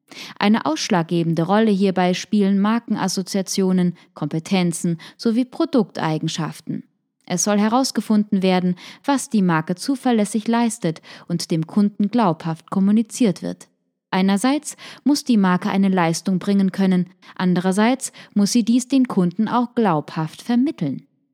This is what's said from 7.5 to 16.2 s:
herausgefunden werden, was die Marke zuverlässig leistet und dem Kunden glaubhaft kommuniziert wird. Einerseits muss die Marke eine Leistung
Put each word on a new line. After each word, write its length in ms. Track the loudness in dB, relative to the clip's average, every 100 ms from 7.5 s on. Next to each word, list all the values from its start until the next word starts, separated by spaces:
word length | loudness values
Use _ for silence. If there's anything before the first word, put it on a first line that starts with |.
| 0
herausgefunden 840 | 2 0 0 -4 0 0 0 0
werden, 340 | 2 2 0 -4 -8 -10
was 260 | -2 -2 0
die 120 | 0
Marke 340 | 2 2 -2 -6
zuverlässig 720 | -4 -2 0 0 0 -2 -2
leistet 540 | 0 0 -2 -4 -4 -10 -20 -6
und 240 | -6 -2
dem 160 | -4 -2
Kunden 440 | 0 0 0 -2
glaubhaft 580 | 2 2 0 -4 -8 -6
kommuniziert 720 | -2 2 2 0 0 0 0
wird. 260 | -6 -10 -16 _ _ _ _
Einerseits 680 | 0 2 2 2 0 -4 -14 -18 -4
muss 220 | 0 0 2
die 100 | 2
Marke 340 | 4 2 0
eine 200 | 0 2
Leistung 500 | 4 2 0